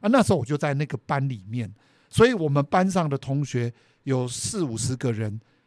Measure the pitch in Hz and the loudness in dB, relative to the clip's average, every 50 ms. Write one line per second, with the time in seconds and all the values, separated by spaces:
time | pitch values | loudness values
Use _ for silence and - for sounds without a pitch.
0 | - 208 262 262 196 - 196 147 120 139 147 143 160 147 139 143 151 - 147 117 | 0 2 4 4 4 4 2 0 0 -2 -2 -2 0 -2 0 -2 -2 -4 -6 -10
1 | - - 151 139 135 135 127 101 92 104 117 123 113 101 104 - _ _ _ _ | -6 -4 -2 -2 -2 -2 -4 -8 -10 -8 -8 -6 -6 -8 -10 -16 _ _ _ _
2 | _ _ - - 226 254 247 185 160 147 139 143 143 - - 185 190 190 180 190 | _ _ 4 6 6 6 6 2 0 2 2 2 2 2 2 2 2 2 2 0
3 | 165 147 139 131 - 135 135 143 143 - - 123 120 120 - - _ _ _ _ | 0 0 -2 -4 -4 -4 -2 -2 -2 -2 -2 -2 -2 -2 -6 -10 _ _ _ _
4 | _ 139 135 127 127 123 120 - - - - 202 165 127 113 - - - 131 123 | _ -2 -2 -2 -2 -4 -6 -6 -6 -6 -4 -2 -2 -2 -2 -2 -2 -2 -2 -2
5 | - 123 113 107 110 104 104 113 - _ _ _ _ | -2 -2 -2 -2 -4 -6 -6 -8 -12 _ _ _ _